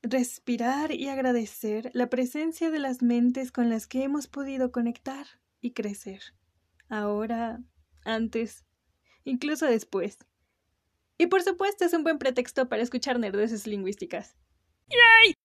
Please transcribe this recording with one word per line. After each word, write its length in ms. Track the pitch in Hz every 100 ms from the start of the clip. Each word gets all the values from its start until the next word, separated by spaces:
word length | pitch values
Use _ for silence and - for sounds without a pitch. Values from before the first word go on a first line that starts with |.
Respirar 920 | 233 262 247 - - 233 240 277 311
y 160 | 294 277
agradecer 800 | 269 254 240 214 - 220 214 247
la 160 | 240 247
presencia 640 | 254 247 294 320 320 330
de 80 | 311
las 240 | 269 254
mentes 500 | 240 240 240 254 254
con 160 | - 233
las 180 | 226 -
que 160 | 254
hemos 260 | 269 294 277
podido 440 | 285 277 269 254
conectar 540 | 247 233 233 - 269 285 _ _ _
y 120 | 240
crecer. 500 | 247 208 202 - 196 - _ _ _ _ _ _
Ahora, 760 | 214 208 208 214 226 233 233 247 _ _ _
antes, 600 | - 226 226 233 226 - _ _ _ _ _ _
incluso 420 | - 254 294 302 302
después. 500 | 226 - 196 190 - _ _ _ _ _ _ _ _ _ _
Y 80 | 339
por 160 | 381
supuesto 420 | 359 359 392 403
es 80 | 349
un 100 | 349
buen 160 | 311 302
pretexto 520 | 269 254 247 - 254
para 120 | 214
escuchar 360 | 240 254 277 247
nerdeces 480 | 214 196 220 220 220
lingüísticas. 720 | 208 190 202 175 - - _ _ _ _ _ _
¡Yay! 460 | 494 466 453 453 -